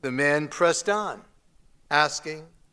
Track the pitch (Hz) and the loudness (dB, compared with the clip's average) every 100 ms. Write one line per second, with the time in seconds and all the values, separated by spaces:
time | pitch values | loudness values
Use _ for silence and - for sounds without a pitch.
0 | 139 127 143 147 151 - 175 165 - 208 | -6 0 2 2 -2 2 2 2 0 -2
1 | 202 113 - _ _ _ _ _ _ 147 | -2 -8 -16 _ _ _ _ _ _ 2
2 | 151 - - 156 160 _ _ | 2 0 -10 -12 -14 _ _